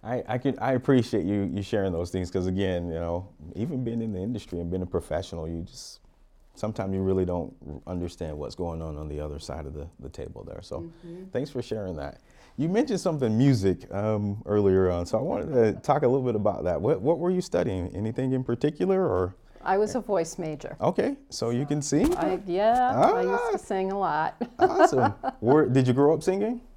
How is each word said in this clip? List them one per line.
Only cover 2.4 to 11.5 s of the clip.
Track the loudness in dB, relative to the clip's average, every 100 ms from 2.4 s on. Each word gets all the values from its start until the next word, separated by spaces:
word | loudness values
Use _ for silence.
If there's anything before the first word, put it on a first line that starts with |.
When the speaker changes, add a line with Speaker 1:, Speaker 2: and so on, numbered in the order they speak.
| 0
Speaker 1:
again, | 0 0 0 -2
you | -4
know, | -4 -4 -6 -16 -16
even | -8 -6 -4
being | -4 -4
in | -4
the | -4
industry | -4 -6 -8 -8
and | -4
being | -4
a | -2
professional, | -4 -4 -6 -4 -8 -8
you | -8
just, | -10 -14 -18 -20 _ _ _ _ _ -8
sometimes | -6 -4 -2 0
you |
really | 2 2 2
don't | 0 -4 -10 -14 -12 -8
understand | -6 -6 -6 -8 -6
what's | -8 -6
going | -6 -4
on | -6 -8
on | -8
the | -6
other | -8 -8
side | -10 -10 -8
of |
the, | -10 -12 _
the | -16
table | -12 -12 -12 -14
there. | -14
So | -10 -10
Speaker 2:
Mm-hmm. | -10 -14 -16 -16 -8
Speaker 1:
thanks | -6 -6